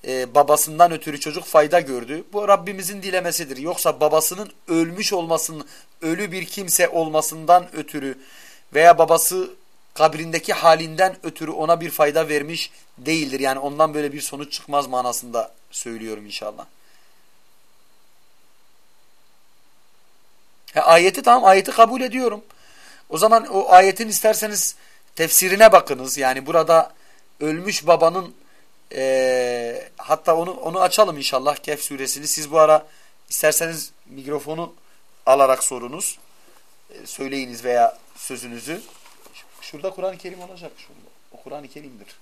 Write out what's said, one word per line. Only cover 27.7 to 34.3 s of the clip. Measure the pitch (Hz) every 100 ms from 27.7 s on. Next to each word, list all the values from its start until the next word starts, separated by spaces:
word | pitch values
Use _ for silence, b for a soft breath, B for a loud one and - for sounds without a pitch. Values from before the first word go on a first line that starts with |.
| 196 151
babanın, | 165 165 180 175 - b b b - - -
e, | 131 131 131 127 123 120 117 123 - -
hatta | - 156 - 165
onu, | 175
onu | 175 165 180
açalım | 185 185 202 151
inşallah, | 135 131 135 143
Kehf | - 147
suresini. | - 139 135 139 151
Siz | 156 147
bu | 160
ara | 156 156 - b b b b
isterseniz | - 156 151 165 160 - _ _
mikrofonu | 135 135